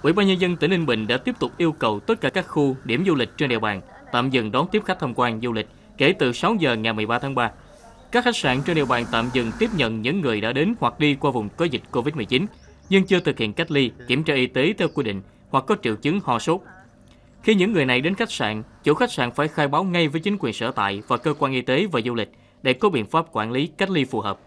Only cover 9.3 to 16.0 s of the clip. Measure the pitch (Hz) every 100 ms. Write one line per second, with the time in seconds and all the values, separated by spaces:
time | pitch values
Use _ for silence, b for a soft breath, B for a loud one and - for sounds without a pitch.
9.3 | 127 113 - 226 196 117 113 113 190 143
10.3 | 107 110 123 175 233 120 - 151 135 147
11.3 | 123 104 - 165 123 - 127 127 147 101
12.3 | 127 202 B B B - 196 190 185 170
13.3 | 131 110 104 165 143 123 - 123 127 160
14.3 | 139 127 127 156 220 175 - 107 98 -
15.3 | b - - - 208 120 107